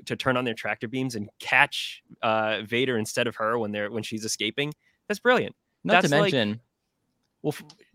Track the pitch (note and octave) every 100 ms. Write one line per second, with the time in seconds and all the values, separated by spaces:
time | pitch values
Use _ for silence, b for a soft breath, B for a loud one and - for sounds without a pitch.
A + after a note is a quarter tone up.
0 | - A#2 C3+ B2+ B2+ A2+ A2 - A#2 C3
1 | C3 A#2 G2 - - B2+ C#3+ - - -
2 | _ - A#2+ A2 G#2+ G#2+ G#2+ A#2 B2+ A#2+
3 | G#2+ - A#2+ - A2 A#2+ G#2+ G#2 G#2 A2+
4 | G#2 A2 G#2+ - G#2+ - D3 - _ _
5 | - G#3 A#3+ B3 G#2 - _ _ - E3+
6 | F#3 C#3+ D#3 C#3+ G#2+ A2 - _ _ _
7 | _ _ _ _ D3+ C#3+ D#3 - _